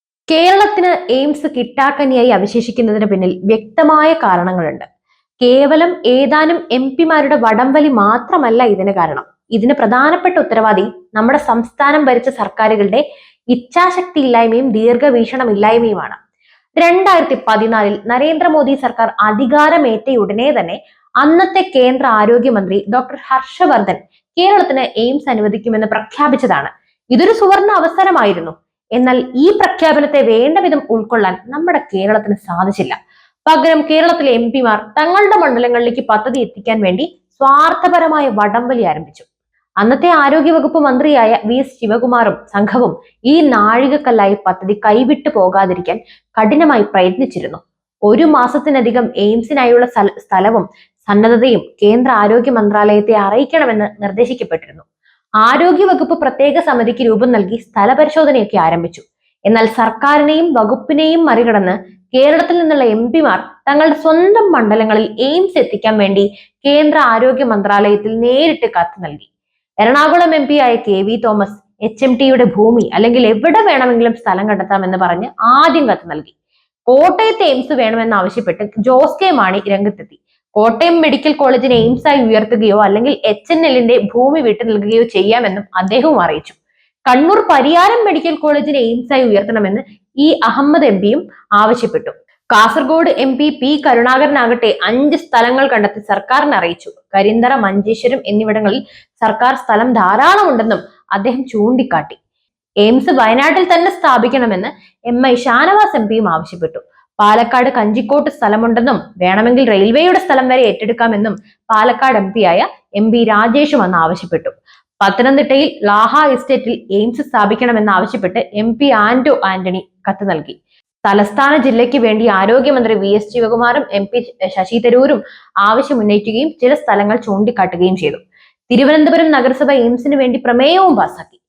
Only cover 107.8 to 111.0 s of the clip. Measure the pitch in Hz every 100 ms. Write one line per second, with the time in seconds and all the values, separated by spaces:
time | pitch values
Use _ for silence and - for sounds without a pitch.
107.8 | 214 220 214 285 294 - 214 214 233 226
108.8 | 240 208 - - 180 196 233 247 262 196
109.8 | 202 262 349 370 359 262 254 254 233 -
110.8 | 220 233